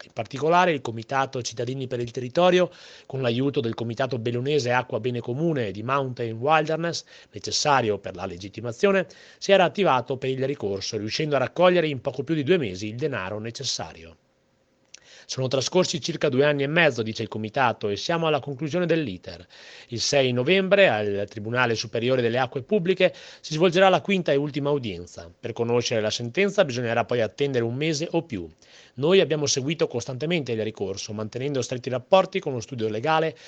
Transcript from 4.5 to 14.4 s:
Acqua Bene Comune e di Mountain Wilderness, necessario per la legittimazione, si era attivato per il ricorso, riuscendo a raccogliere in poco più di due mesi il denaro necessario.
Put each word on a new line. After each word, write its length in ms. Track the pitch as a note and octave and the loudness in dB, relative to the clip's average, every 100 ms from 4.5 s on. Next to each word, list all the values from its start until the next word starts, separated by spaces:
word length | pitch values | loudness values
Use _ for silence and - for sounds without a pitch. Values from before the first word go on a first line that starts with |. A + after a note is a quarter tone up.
| D3+ A#2+ | 0 2
Acqua 280 | B2 B2 A#2+ | 0 0 -4
Bene 200 | A#2+ A#2+ | -4 -4
Comune 480 | A#2 B2 E3+ D3 G#2+ | -4 -2 -2 0 -2
e 40 | |
di 120 | G2 | -4
Mountain 540 | A2+ C#3 C3 B2 A#2 A2 | -2 -2 -2 -4 -6 -4
Wilderness, 640 | C#3+ D#3 D#3 D#3+ E3+ - - - - | 2 2 2 -2 -4 -6 -10 -20 -20
necessario 680 | G2+ G#2+ - D3 C3+ A#2 G2 | -14 -6 -2 2 2 2 -2
per 160 | F#2+ F2+ | -4 -8
la 100 | F#2+ | -8
legittimazione, 800 | F2 G2 A2+ A#2 A2+ G3 F#3+ F3 - - - | -10 -14 -10 -10 0 2 2 -2 -10 -20 -6
si 140 | - | 2
era 120 | G3 | 4
attivato 540 | E3+ - F3 B2+ A#2+ C3 | 4 2 2 2 0 -4
per 140 | C3+ | -4
il 120 | C3 | -2
ricorso, 540 | C3+ C#3+ G#2 G2 - A2 | -2 -2 -4 -4 -6 -6
riuscendo 380 | G#2+ - D#3 C#3+ | -4 -4 0 0
a 40 | |
raccogliere 480 | B2 - F3+ F3+ D#3 | 0 2 4 4 2
in 140 | C3+ | -2
poco 220 | - B2 | -6 -4
più 100 | C3 | -2
di 80 | D#3+ | 0
due 160 | C3 F3+ | 2 2
mesi 300 | A2+ F#2 G#2+ | 0 -4 -8
il 80 | A#2 | -4
denaro 420 | D3+ A#2+ F#2 G#2 | -4 -4 -6 -6
necessario. 800 | A2+ A#2 B2 - E2 D#2+ D#2+ E2 _ _ | -8 -8 -6 -6 -8 -14 -20 -20 _ _